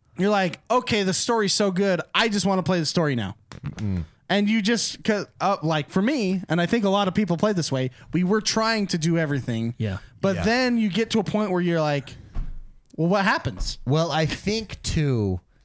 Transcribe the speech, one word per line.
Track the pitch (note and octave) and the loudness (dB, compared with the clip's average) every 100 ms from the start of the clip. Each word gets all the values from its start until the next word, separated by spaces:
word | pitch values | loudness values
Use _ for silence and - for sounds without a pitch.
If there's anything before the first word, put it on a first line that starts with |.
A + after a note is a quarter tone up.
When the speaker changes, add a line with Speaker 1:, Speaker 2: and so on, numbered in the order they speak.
| _ - | _ -2
Speaker 1:
you're | G3 | 2
like, | G3+ F3+ - - | 2 0 -2 -2
"Okay, | B3 A#3+ A3+ | 0 2 0
the | F#3+ | 2
story's | E3+ - A#3 G3+ | 0 0 0 2
so | - G3+ | 2 2
good, | F3+ G3+ F3 - | 2 2 0 0
I | F3+ A#3 | 0 2
just | G3+ G3 | 2 2
wanna | F#3+ | 2
play | E3+ F3+ | 2 0
the | D3 | 0
story | - D3+ B2 | 0 2 0
now." | F#2+ - - - - | -4 -8 -16 -14 -12
Speaker 2:
Mm-mm. | - G#2 F2+ D#2 _ - | -6 -4 -4 -6 _ -2
Speaker 1:
And | G3 G#3 | 0 2
you | A3+ | 2
just, | G3 A#3 - - | 2 0 -2 -4
'cause, | - G#3 - - | -2 -2 -2 -2
uh, | F3+ G3+ | -2 0
like, | D3+ D#3 C#3+ | 0 -2 0
for | F#3+ | 0
me, | G#3+ D4+ F#3+ F#3+ F#3 | 0 0 0 -2 0
and | E3 | 0
I | E3+ | 2
think | A#3 | 2
a | G3+ | 2
lot | G3 F#3+ | 2 0
of | |
people | G3 G3 E3 | 0 0 2
play | G#3+ | 0
this | F#3+ D3 | 0 -2
way, | C3 B2+ - - | -2 -4 -6 -6
we | E3+ F3+ | -2 2
were | G#3+ | 0
trying | G#3 A3 A3 A3 G3 | 0 0 0 0 -2
to | F3 | -2
do | D#3+ E3 | 0 2
everything. | D3+ C#3 A#2+ A2+ A#2 - | 0 -2 -2 -2 -4 -4
Speaker 3:
Yeah. | G#2+ F#2+ - - | -4 -6 -10 -4
Speaker 1:
But | G3 F3 | -2 0
Speaker 2:
Yeah. | |
Speaker 1:
then | F#3+ A#3+ B3+ A#3+ | 0 2 2 2
you | G#3+ | 0
get | F3 A3+ | 0 0
to | A3 | 0
a | |
point | F3+ G#3 G#3+ | 0 0 0
where | F3+ | 0
you're | F3 E3 | 2 2
like, | D3+ C#3+ - - - - - - - - _ - | 2 0 -4 -14 -10 -6 -6 -6 -14 -20 _ -2
"Well, | E3 | 2
what | G3+ G3 | 2 2
happens?" | A3 - F#2+ - - - | 2 -2 -4 -6 -4 0
Speaker 2:
Well, | D3+ E3 | 0 2
I | D3 D#3+ | 0 -2
think, | - F#3+ A3 G#3 - | -2 -4 -4 -6 -8
too, | - E3 C#3+ A#2+ G2+ F2+ - _ | -4 0 0 0 0 -2 -8 _